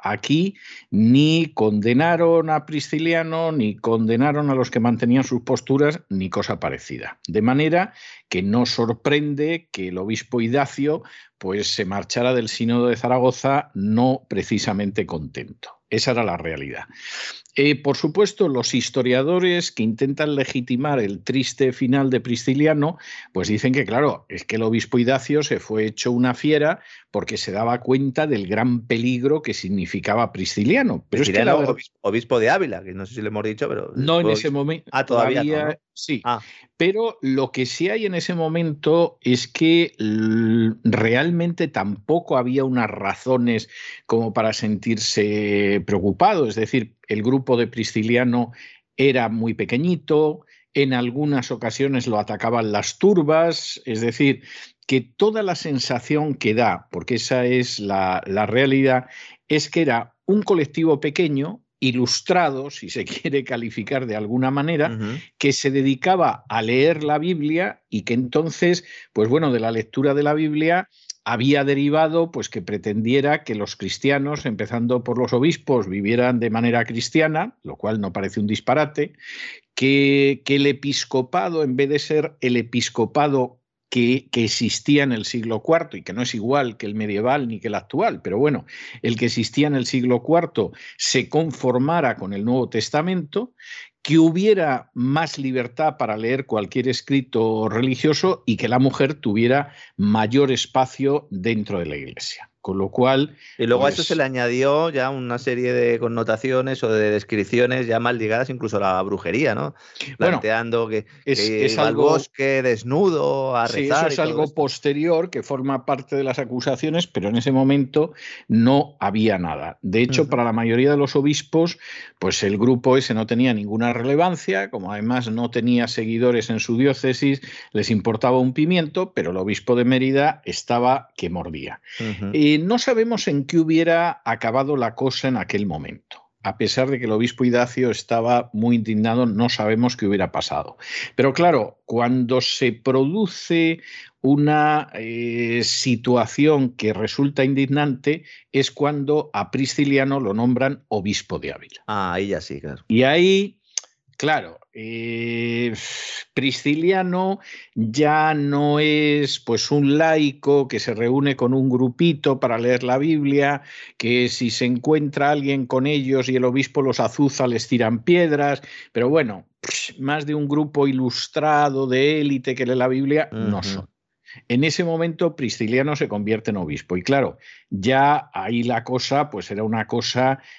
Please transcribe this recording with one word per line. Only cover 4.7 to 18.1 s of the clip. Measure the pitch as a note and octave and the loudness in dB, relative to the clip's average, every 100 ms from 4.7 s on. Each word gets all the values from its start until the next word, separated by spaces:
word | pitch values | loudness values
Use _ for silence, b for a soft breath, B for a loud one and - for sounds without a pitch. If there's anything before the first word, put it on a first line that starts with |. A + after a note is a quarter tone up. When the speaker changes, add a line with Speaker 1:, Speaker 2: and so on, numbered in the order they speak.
Speaker 1:
que | B2 | 0
mantenían | A#2+ A2+ A#2+ B2+ | 0 2 4 2
sus | C3 B2 | 2 -2
posturas, | - B2+ - C3+ D3 D3+ - | -2 -2 0 2 2 0 -6
ni | G2 F#2+ | -6 -4
cosa | G2+ F#2+ G2 | -4 -4 -4
parecida. | D#2+ C#2 - A1+ G#1+ - - | -6 -8 -10 -12 -12 -14 -6
De | F#2+ | 0
manera | A2+ C3+ D#3 F3 F#3+ B B B _ | 2 2 2 0 0 B B B _
que | - | -4
no | G2 A#2 | 0 0
sorprende | A#2+ - A#2 A#2 C#3+ D3 D3 C#3+ D3+ E3+ - | 0 0 -2 -2 0 0 0 -2 -2 -4 -8
que | - F#2 | -10 -8
el | F2+ | -6
obispo | G2 A2+ - A#2+ | -4 -6 -4 -2
Idacio, | A2+ C#3 C#3 - C#3+ D#3+ B B B _ | 0 0 -2 -2 -2 -2 B B B _
pues, | F#2+ G2+ G2+ | -6 -4 -4
se | - | -4
marchara | F#2 G2+ - B2 B2 | -4 -6 -4 -2 0
del | B2+ A2 | 0 -2
Sínodo | - A#2 A#2+ A#2+ | -2 0 2 2
de | A#2 | 0
Zaragoza | A#2+ B2+ B2+ B2+ C3+ C#3 - | 0 2 2 2 0 0 -2
no | F#2+ G2+ A2 B2+ - - | -4 0 2 2 2 -2
precisamente | G2+ - G#2 - G2 G2+ G2+ | -6 -2 -2 -2 -2 -2 -4
contento. | F2 D#2+ D2 - - - - - _ | -4 -6 -8 -12 -14 -16 -20 -20 _
Esa | A2 - | -2 0
era | A#2 | 0
la | G#2+ F2 | -2 -4
realidad. | E2 D2+ C#2 B1+ - B B B B B - - | -6 -8 -10 -12 -16 B B B B B -8 0
Eh, | C#3+ | 2
por | D3 C#3+ C3 | 2 0 -2
supuesto, | - | 0